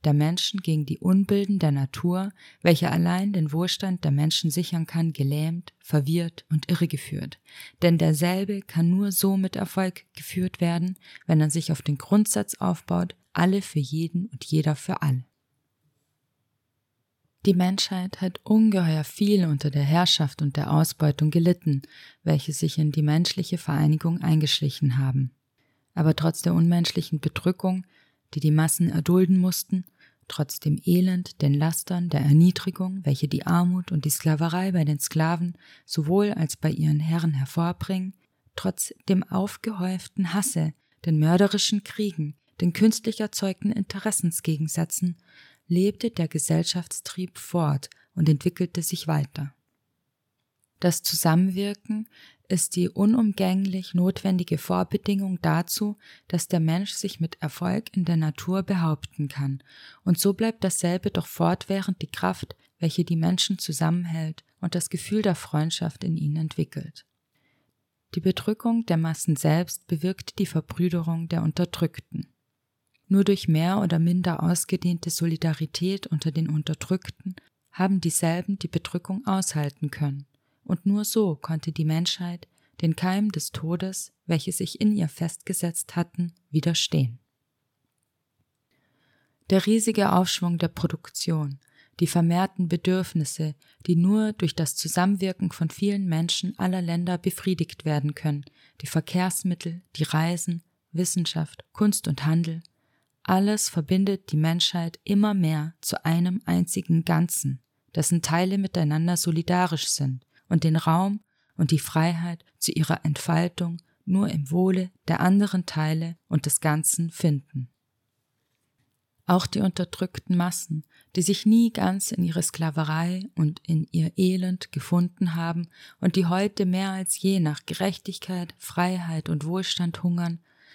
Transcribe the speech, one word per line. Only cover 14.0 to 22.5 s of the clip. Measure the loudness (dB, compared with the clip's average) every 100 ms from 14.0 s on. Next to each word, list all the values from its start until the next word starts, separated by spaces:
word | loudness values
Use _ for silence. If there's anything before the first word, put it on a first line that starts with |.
| -4 -4 -6
und | -10
jeder | -2 0 2 -2
für | -4 -2
alle. | 0 -2 -4 _ _ _ _ _ _ _ _ _ _ _ _ _ _ _ _ _ _ _ _ _ 2
Die |
Menschheit | 4 2 0 -4 -4 -6 -6
hat | -6 -6
ungeheuer | 2 4 6 4 2 2
viel | -2 -2 2 4 4
unter | 0 0
der | 0
Herrschaft | 4 4 4 2 0 0
und | -2 -2
der | 2
Ausbeutung | 2 2 2 2 4 2
gelitten, | 4 4 2 0 0 -4 -18 -20 _
welche | 0 0 0